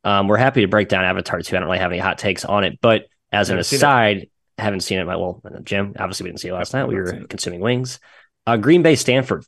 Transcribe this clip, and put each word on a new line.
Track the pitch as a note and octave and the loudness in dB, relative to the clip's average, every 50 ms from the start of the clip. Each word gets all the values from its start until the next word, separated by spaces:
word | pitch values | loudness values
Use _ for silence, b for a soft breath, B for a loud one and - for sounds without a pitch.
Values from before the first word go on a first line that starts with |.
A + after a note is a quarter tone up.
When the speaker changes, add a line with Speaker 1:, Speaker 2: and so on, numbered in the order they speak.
Speaker 1:
Um, | - G2+ G2+ G2 G2 G2 | 2 2 2 2 4 4
we're | G#2+ A2 | 4 4
happy | B2+ C3+ C3 C3 | 4 4 4 2
to | G#2 | 2
break | F#2 G#2+ G#2+ G2+ - | 4 2 2 2 2
down | G2 F#2 F#2 | 0 0 2
Avatar | F#2 F#2 F#2+ F2 - - E2+ | 0 0 -2 -4 -6 -6 -6
two. | E2 - F#2 | -6 -4 -4
I | F#2 | -4
don't | F2+ D#2+ | -2 -2
really | F2+ F2+ | -2 -2
have | F#2 F2+ | -2 -2
any | F2+ F2 | -2 -2
hot | F#2 F#2+ - - | -2 -2 -4 -2
takes | - G#2 F#2 - - | -2 -4 -2 -2 -2
on | - G2+ G#2 G2 | 0 0 0 0
it, | F2 G2+ - | 0 -4 2
but | - A#2 A2+ G#2+ - _ _ _ _ _ | 4 4 4 4 0 _ _ _ _ _
as | - G#2 G2+ - | 0 0 0 0
an | G2 F2+ | 0 -4
Speaker 2:
Haven't | F2 | -2
seen | - C#3 | -2 0
it. | C3 | 2
Speaker 1:
aside, | C#3+ D3 C3+ B2 A2+ G#2+ G#2 F#2+ - _ _ _ _ _ _ | 4 4 6 4 4 2 2 0 -6 _ _ _ _ _ _
haven't | - G#2+ G#2+ G2+ F#2 | -6 -4 -4 -4 -4
seen | - - G2 F#2 | -6 -4 -4 -4
it. | F2 | -4
Well, | F2 F2+ E2+ F2+ F2+ - - - F#2+ - - | -4 -4 -4 -4 -6 -8 -10 -16 -18 -18 -16
Jim, | - - G2+ G2 G2+ G2+ G2 - | -8 -4 -4 -4 -4 -4 -6 -8
obviously | F#2+ F2+ F#2+ - F2+ | -8 -8 -6 -8 -10
we | F2+ | -10
didn't | F2 - | -12 -12
see | - F2+ | -10 -8
it | F#2 | -6
last | F2+ F2 - | -6 -6 -4
Speaker 3:
Yep, | - C3 | -4 -4
Speaker 1:
night. | C3+ B2 | -2 -2
We | F2+ | -2
Speaker 3:
not | G2 | -4
Speaker 1:
were | F#2 F2 | -4 -4
Speaker 3:
seen | - D2 | -6 -8
it. | - - | -12 -14
Speaker 1:
consuming | - F#2+ - F2+ F2 F2 | -10 -8 -8 -8 -6 -4
wings. | F#2+ A#2 B2 B2 B2+ B2+ - - b b b b b b _ _ _ | -2 0 0 -2 -2 -6 -10 -16 b b b b b b _ _ _
Uh, | A2+ A#2 | 0 0
Green | A2 G#2 C3+ E3+ F3+ | 2 4 6 6 6
Bay, | E3+ E3 D3+ | 6 6 4
Stanford. | A#2+ - - B2 C3+ B2+ B2+ G2+ D#2 - | 4 2 2 2 2 2 0 -4 -6 -6